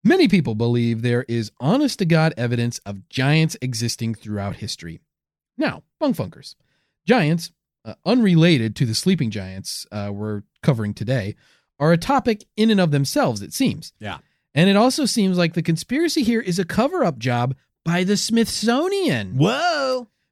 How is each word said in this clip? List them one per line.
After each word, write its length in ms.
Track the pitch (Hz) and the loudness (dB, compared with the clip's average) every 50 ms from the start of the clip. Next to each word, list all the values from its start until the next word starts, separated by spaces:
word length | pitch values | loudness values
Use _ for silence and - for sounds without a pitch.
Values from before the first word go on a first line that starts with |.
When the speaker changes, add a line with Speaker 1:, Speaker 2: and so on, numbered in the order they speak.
| - | 4
Speaker 1:
Many 240 | 208 339 381 330 | 4 6 6 6
people 280 | 202 202 185 131 120 110 | 4 4 2 2 0 -2
believe 460 | 107 117 120 120 120 117 117 117 110 | -2 0 0 2 2 2 0 0 0
there 240 | 117 123 120 120 - | 0 0 0 0 -2
is 240 | - 117 117 110 107 _ _ | -2 -4 -4 -4 -6 _ _
honest-to-God 720 | 120 143 214 277 302 247 - - 196 160 165 160 156 160 - | 0 0 2 2 2 0 -2 -2 0 2 2 2 2 0 0
evidence 420 | - 123 120 123 117 117 120 - - _ | -2 -2 -2 0 0 -2 -2 -4 -8 _
of 220 | 101 101 98 - _ | -12 -14 -14 -14 _
giants 460 | - - 131 139 151 160 160 160 - - | -4 -2 0 2 4 4 2 0 -2 -6
existing 540 | 131 131 120 110 117 117 - - 120 117 110 | -8 -6 -4 -4 -4 -4 -4 -4 -4 -6 -6
throughout 400 | - - 107 104 104 101 101 85 | -6 -8 -8 -6 -6 -6 -6 -8
history. 460 | - 107 - - - 85 85 80 - _ _ _ _ _ _ _ _ _ _ _ | -8 -10 -10 -10 -12 -12 -16 -16 -16 _ _ _ _ _ _ _ _ _ _ _
Now, 260 | - 302 254 - - _ _ _ _ | -4 -4 -4 -4 -8 _ _ _ _
Bungfunkers, 540 | 320 277 190 - 110 87 - - - - - _ _ _ _ _ _ _ _ _ _ | -2 -2 -2 -2 -6 -8 -10 -18 -20 -20 -20 _ _ _ _ _ _ _ _ _ _
giants, 460 | - 240 247 160 147 170 170 - - _ _ _ _ _ _ _ | 2 2 4 4 2 0 -2 -4 -10 _ _ _ _ _ _ _
uh, 100 | 113 - _ _ | -18 -18 _ _
unrelated 680 | 175 233 254 226 190 175 160 160 180 170 123 113 113 104 | 0 2 4 4 4 6 6 6 6 6 4 2 -2 -2
to 100 | - 135 | -2 -2
the 100 | 113 107 | -2 -2
sleeping 340 | - - 185 196 165 139 113 | -2 0 0 0 2 0 -4
giants, 560 | 104 104 95 92 95 95 - - - - - _ | -4 -6 -8 -8 -10 -12 -10 -10 -12 -12 -12 _
uh, 180 | 101 104 101 101 | -8 -8 -6 -6
we're 320 | 98 101 107 107 107 104 104 _ _ _ - | -6 -6 -6 -6 -6 -8 -10 _ _ _ 0
covering 300 | - 135 113 107 104 101 | 0 0 2 -2 -4 -4
today, 420 | - 110 107 131 127 95 104 107 _ _ _ _ _ _ _ _ _ | -6 -4 -4 -2 -2 -4 -6 -10 _ _ _ _ _ _ _ _ _
are 120 | 143 160 | 2 2
a 60 | 170 | 2
topic 480 | 165 - - 285 269 - 254 220 208 - _ _ | 2 2 0 0 2 2 0 -2 -4 -8 _ _
in 140 | - 214 226 | 0 2 2
and 100 | 220 190 | 4 4
of 120 | 180 160 | 2 2
themselves, 500 | 143 139 139 135 - 294 262 143 113 101 | 2 0 0 0 0 0 0 0 -2 -4
it 120 | 101 - - | -8 -12 -4
seems. 400 | - 269 196 98 160 - - _ _ | -2 -2 -2 -2 -4 -12 -18 _ _
Speaker 2:
Yeah. 200 | 107 101 87 - _ _ _ _ _ _ _ | -12 -12 -12 -12 _ _ _ _ _ _ _
Speaker 1:
And 160 | 135 175 196 | 4 4 6
it 60 | 196 | 6
also 300 | 202 233 262 254 - 285 | 4 4 4 2 0 -2
seems 320 | 214 - 233 196 190 185 | 0 0 2 2 2 2
like 160 | 175 175 165 170 | 2 0 0 -2
the 100 | 175 160 | -2 0
conspiracy 600 | - 165 160 - - 240 294 349 320 - 330 233 | 0 -2 -2 -2 -4 -2 -2 -2 0 0 0 0
here 180 | 220 233 220 | 2 0 0
is 180 | - 190 170 190 | -2 -2 -2 -2
a 60 | 185 | -4
cover-up 520 | 175 - - 240 294 370 359 262 180 143 | -2 0 0 0 0 0 0 -2 -2 -2
job 380 | 117 113 127 120 120 123 131 135 _ _ _ _ _ _ | -2 -2 -2 0 0 0 -2 -4 _ _ _ _ _ _
by 200 | 160 170 175 185 | -2 -2 0 0
the 140 | 185 208 | 0 0
Smithsonian. 1200 | 196 - - 220 226 226 - - - 208 226 240 269 330 381 403 392 370 277 151 113 104 92 - | 0 0 0 2 2 2 0 -2 -2 0 0 0 0 0 0 -2 0 0 0 0 -2 -4 -4 0
Speaker 2:
Whoa. 680 | 131 151 202 247 285 339 359 320 294 277 262 254 247 247 _ _ _ _ _ | 2 2 2 2 0 0 0 0 0 -2 -2 -2 -4 -6 _ _ _ _ _